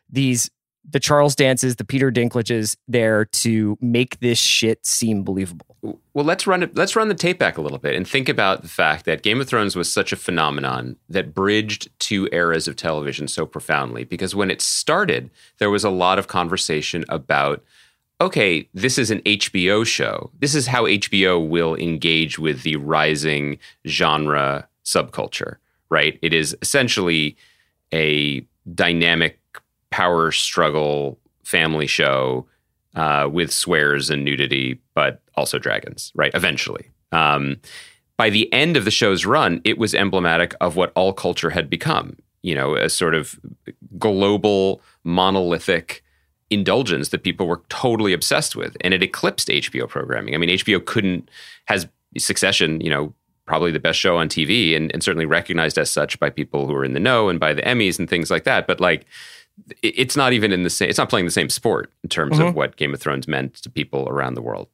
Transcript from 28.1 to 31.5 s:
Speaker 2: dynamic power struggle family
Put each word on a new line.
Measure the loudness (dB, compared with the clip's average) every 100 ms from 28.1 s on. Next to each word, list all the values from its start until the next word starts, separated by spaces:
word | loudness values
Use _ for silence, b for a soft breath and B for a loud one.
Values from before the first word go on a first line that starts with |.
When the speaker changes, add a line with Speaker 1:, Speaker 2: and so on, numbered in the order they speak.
| 0 0 -4 -10 _ -10
Speaker 2:
dynamic | -2 0 2 2 4 2 -2 _ -20 _ _ -8
power | -2 2 2 0
struggle | 0 -2 0 0 2 0 -2 -4 -8 _ _
family | -2